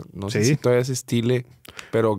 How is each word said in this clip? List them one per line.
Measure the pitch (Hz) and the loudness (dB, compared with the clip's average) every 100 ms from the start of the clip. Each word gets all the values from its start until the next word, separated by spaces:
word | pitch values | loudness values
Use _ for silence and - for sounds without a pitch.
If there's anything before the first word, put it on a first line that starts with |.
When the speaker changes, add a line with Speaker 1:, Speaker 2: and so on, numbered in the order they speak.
| - | -10
Speaker 1:
no | - 98 | -8 -4
sé | 110 | 0
Speaker 2:
Sí. | 113 | 2
Speaker 1:
si | 151 | 2
todavía | 127 123 | 2 2
se | 127 | 0
estile, | 127 - 120 117 123 123 - - - - | -6 -2 -2 0 -2 -4 -20 -20 -20 -4
pero | 113 113 | 0 2